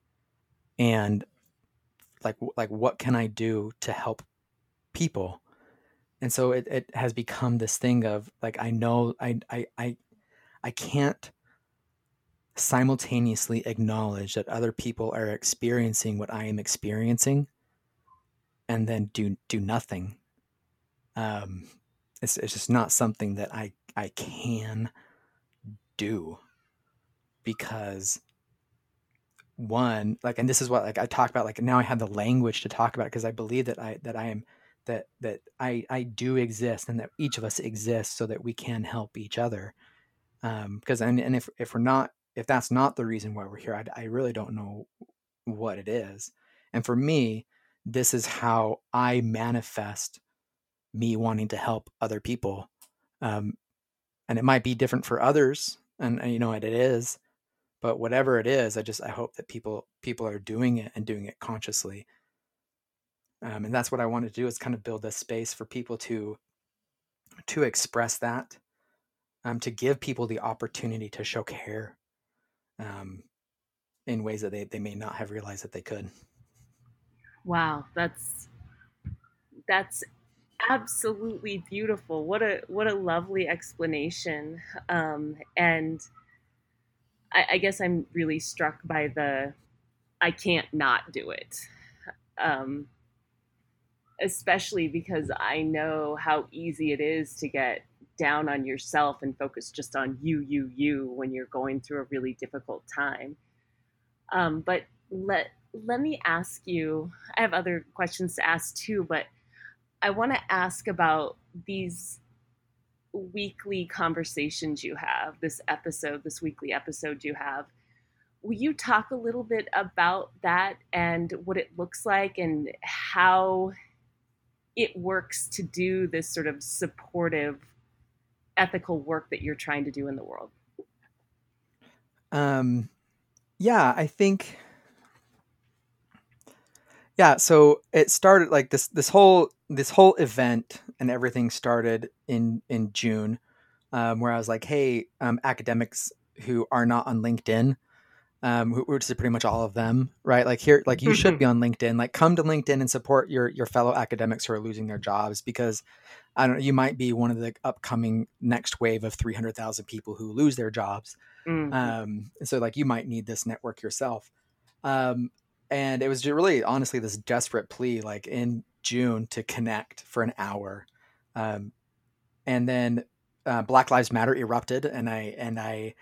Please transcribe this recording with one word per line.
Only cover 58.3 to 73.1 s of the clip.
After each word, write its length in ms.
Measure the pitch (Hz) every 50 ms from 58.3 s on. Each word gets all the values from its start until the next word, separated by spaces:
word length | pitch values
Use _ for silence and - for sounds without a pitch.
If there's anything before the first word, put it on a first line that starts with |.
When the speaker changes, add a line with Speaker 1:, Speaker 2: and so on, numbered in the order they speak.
| 127 117
Speaker 1:
it 60 | 110
is, 320 | 120 139 135 120 110 107
I 60 | 113 110
just, 180 | 113 113 -
I 80 | - -
hope 260 | - - 120 - _
that 120 | - -
people, 400 | - - 117 - 107 107 - - _ _ _
people 260 | - 123 117 - 117
are 100 | 110 104
doing 400 | 101 98 - 110 113 127 123 120
it 140 | 113 104 117 -
and 100 | 107 110
doing 220 | 117 110 101 98
it 140 | 101 - -
consciously. 640 | - - 113 110 - - 107 - - 98 98 101 101 _ _ _ _ _ _ _ _ _ _ _ _ _ _ _ _ _ _ _ _ _ _ _ _ _ _ _
Um, 240 | - 117 104 107 104
and 80 | 107 123
that's 180 | 123 120 -
what 100 | - 120
I 40 | 120
wanted 280 | 113 120 120 120 110 -
to 40 | 117
do, 60 | 123
is 140 | 123 113 -
kind 160 | - 127 123
of 80 | 110 104
build 180 | 120 113 107
this 160 | 107 107 -
space 340 | - - - 117 113 113 -
for 140 | - - 113
people 320 | - - 127 120 - 117
to, 400 | 110 - - 117 110 104 104 107 - _ _ _ _ _ _ _ _ _ _ _ _ _ _ _ _ _ _ _ - -
to 160 | - - 156 147
express 560 | 117 - - - - - 117 117 113 - -
that, 380 | - 120 120 127 - - - - _ _ _ _ _ _ _ _ _ _ _ _ _ _ _ _ -
um, 160 | 120 120 117
to 100 | - 123
give 280 | 113 104 127 131 143 139
people 280 | - 139 123 123 120
the 140 | 110 113 -
opportunity 680 | 107 117 135 - 120 110 - - - 117 110 110 110 104
to 140 | - - 110
show 180 | - - 110
care, 560 | 104 - - - - 104 107 110 110 104 - _ _ _ _ _ _ _ _ _ _ _ _ _ _ _ _
um, 460 | - 107 104 98 98 98 95